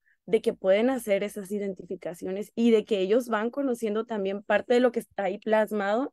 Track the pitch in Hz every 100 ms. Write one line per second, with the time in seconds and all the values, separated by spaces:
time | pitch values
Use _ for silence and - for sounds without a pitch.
0 | _ _ - 220 226 - 190 202 247 262
1 | 220 196 202 208 190 208 202 185 185 190
2 | 160 175 185 190 202 - 233 220 208 202
3 | 190 233 240 220 233 262 277 233 220 208
4 | 226 214 190 202 - 208 - 247 247 233
5 | - - 196 208 220 214 214 214 196 220
6 | 285